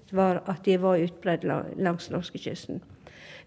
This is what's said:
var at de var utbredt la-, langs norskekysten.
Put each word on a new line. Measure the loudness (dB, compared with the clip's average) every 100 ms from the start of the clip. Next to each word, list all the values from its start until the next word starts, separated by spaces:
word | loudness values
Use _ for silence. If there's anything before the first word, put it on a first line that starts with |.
| -4
var | 2 4 2 -2
at | -2
de | 2 4
var | 4 4
utbredt | 2 -2 -2 0
la-, | 0 -2 -4 -2
langs | 0 -2 -4
norskekysten. | -6 -6 -10 -10 -10 -8 -10 -12 -20 -20 -20 -20 -20